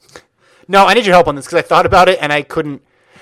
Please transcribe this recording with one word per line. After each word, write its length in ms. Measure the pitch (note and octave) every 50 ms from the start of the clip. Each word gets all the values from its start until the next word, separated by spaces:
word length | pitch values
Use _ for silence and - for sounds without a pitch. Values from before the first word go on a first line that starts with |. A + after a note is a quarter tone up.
| _ _ _ - _ _ _ _ _ _ _ _ _ -
No, 180 | F#3+ G3 G3
I 80 | F3+ G3+
need 100 | A#3 A3
your 80 | G3 F3
help 120 | F3 E3
on 80 | D#3 C#3+
this 140 | C#3 B2 -
'cause 100 | E3+ E3
I 40 | -
thought 220 | - D3+ E3+ F3
about 220 | - - F3+ F#3 F#3
it 100 | F#3 F3
and 120 | D3+ D3 D3
I 100 | D3 C#3+
couldn't. 400 | - - E3 D#3 D3+ C#3 - _ _ _ _ _ _ _ _